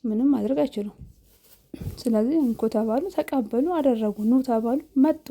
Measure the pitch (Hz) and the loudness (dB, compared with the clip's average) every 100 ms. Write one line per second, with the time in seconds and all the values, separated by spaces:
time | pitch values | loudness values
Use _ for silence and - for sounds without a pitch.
0 | 240 220 269 262 208 277 285 - 208 - | -2 2 2 2 0 0 0 -2 -10 -12
1 | - - _ _ _ - _ - - - | -20 -20 _ _ _ -20 _ -10 -10 -6
2 | 240 220 226 320 262 220 220 214 220 233 | 0 2 2 2 2 0 -2 0 0 -2
3 | 370 339 - 269 214 233 311 339 269 233 | -2 -4 -2 -2 -2 -2 0 2 2 2
4 | 214 208 214 254 254 226 226 269 - 269 | -2 -2 2 2 2 -2 0 -4 -2 2
5 | 294 311 - | 2 2 -6